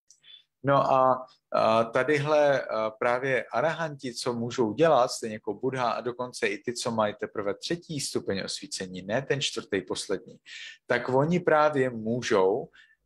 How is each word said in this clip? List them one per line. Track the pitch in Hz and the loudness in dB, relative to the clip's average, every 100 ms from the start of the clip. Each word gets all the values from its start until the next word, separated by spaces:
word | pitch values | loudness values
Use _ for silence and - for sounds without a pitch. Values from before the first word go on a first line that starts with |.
| _ _ - - _ _ | _ _ -20 -20 _ _
No | 135 139 - | 2 2 4
a, | 135 131 127 - _ _ | 4 4 2 -4 _ _
a | 110 107 113 | 0 4 4
tadyhle, | 117 131 127 147 147 151 147 135 | 2 0 2 0 2 4 4 2
a | - 110 110 | 0 -4 -4
právě | - 120 123 135 127 | 0 0 0 0 -2
arahanti, | - 113 151 156 160 143 131 | -2 -2 0 -2 -6 -6 -10
co | 117 127 | -6 -4
můžou | 120 120 120 110 | -4 -4 0 0
dělat, | 107 165 139 127 | 4 6 6 4
stejně | - 113 107 | -2 -8 -8
jako | - | -8
Buddha | 101 131 131 120 | -4 -4 -2 -2
a | 110 | -2
dokonce | 120 120 123 - 110 | -6 -6 -10 -2 -2
i | 104 | -2
ty, | - | -6
co | 120 123 | -4 -4
mají | 113 104 104 | 0 0 -2
teprve | 104 110 101 | -8 -4 -4
třetí | 98 - 175 - 147 | -6 -6 -6 -6 -8
stupeň | - 120 - 98 92 | -4 -4 -2 -4 -4
osvícení, | - 98 - 92 90 | -8 -10 -10 -8 -10
ne | 95 117 | -4 -4
ten | 139 139 | -2 -2
čtvrtý, | - 113 - 98 | -2 -6 -4 -4
poslední, | - 98 - 92 - - - - - - - | -4 -8 -6 -6 -8 -20 -20 -16 -16 -18 -4
tak | 120 120 | -2 2
oni | 131 151 175 | 0 2 0
právě | 175 156 151 143 127 | 4 4 4 2 0
můžou | 117 110 123 117 104 95 117 170 - _ _ | -2 -4 -4 2 4 4 2 -4 -18 _ _